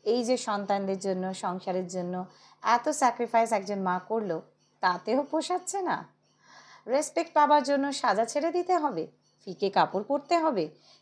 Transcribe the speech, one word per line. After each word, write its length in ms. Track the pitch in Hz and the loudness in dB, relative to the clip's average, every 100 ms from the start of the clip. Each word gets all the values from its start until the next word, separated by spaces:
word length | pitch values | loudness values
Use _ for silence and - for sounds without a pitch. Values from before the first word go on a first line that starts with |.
এই 220 | - 247 | -2 0
যে 120 | 233 247 | 2 0
সন্তানদের 600 | - 202 196 196 196 190 | 0 -4 0 -2 0 -4
জন্য, 360 | 196 185 185 | -2 -2 -4
সংসারের 540 | 190 196 185 190 185 180 | -4 -6 -6 -4 -4 -4
জন্য 380 | 185 175 180 185 - - _ | -6 -6 -6 -10 -16 -20 _
এত 260 | 214 240 302 | 2 2 2
স্যাক্রিফাইস 640 | 294 254 233 233 226 226 | 2 2 2 0 2 2
একজন 260 | 208 190 202 | 0 -2 -4
মা 220 | 185 180 - | -2 -2 -2
করলো, 340 | 226 202 160 - _ _ - | -4 -2 -6 -8 _ _ -2
তাতেও 420 | 185 180 - 262 | -2 -2 0 -2
পোষাচ্ছে 600 | 277 311 - 359 370 392 | 0 -2 -2 -4 -4 -4
না। 220 | 349 160 160 _ _ _ _ - - - 214 | -2 -4 -6 _ _ _ _ -20 -20 -16 -2
রেসপেক্ট 460 | 269 302 330 330 | -2 0 -2 0
পাবার 300 | 302 294 294 | 4 6 6
জন্য 300 | 269 277 277 | 4 0 0
সাজা 320 | 269 240 302 | 0 0 2
ছেড়ে 280 | 233 294 320 | 0 0 0
দিতে 260 | 359 359 349 | 0 2 2
হবে, 280 | 294 165 - _ _ _ | 2 -2 -6 _ _ _
ফিকে 260 | 196 180 196 | -12 -4 0
কাপড় 320 | 196 156 190 | 2 2 2
পরতে 360 | 208 277 - 339 | -2 -2 2 2
হবে, 300 | 320 208 151 - _ - | 2 0 -2 -6 _ -18